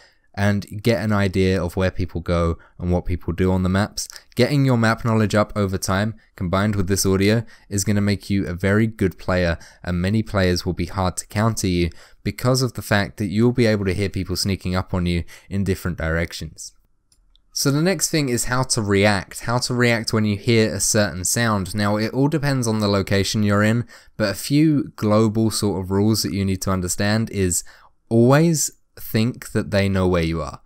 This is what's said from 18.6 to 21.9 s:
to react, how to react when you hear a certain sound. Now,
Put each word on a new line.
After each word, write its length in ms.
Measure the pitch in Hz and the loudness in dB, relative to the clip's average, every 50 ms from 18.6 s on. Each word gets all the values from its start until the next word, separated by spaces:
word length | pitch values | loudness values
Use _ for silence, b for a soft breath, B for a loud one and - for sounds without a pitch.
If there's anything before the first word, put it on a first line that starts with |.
| 131 | 0
to 180 | - - 123 | 0 -2 -2
react, 600 | 107 98 101 98 98 104 104 95 85 - - - | 0 2 2 4 4 4 2 0 -2 -8 -12 -10
how 160 | - - 117 123 | -6 -4 -2 -2
to 160 | - - 127 | -2 -2 0
react 400 | 120 123 120 117 113 113 - - | 2 2 2 2 0 -2 -2 0
when 100 | 113 107 | 0 0
you 140 | 107 104 98 | 0 0 -2
hear 360 | - - 117 113 110 104 73 | 0 2 2 4 4 2 0
a 60 | 104 | -2
certain 460 | - - - 110 104 95 73 90 90 | -2 0 2 2 0 0 -2 -4 -4
sound. 500 | - - 123 120 113 107 101 92 87 - | -4 -2 0 0 0 0 0 -2 -4 -4
Now, 220 | 107 104 104 | -2 0 0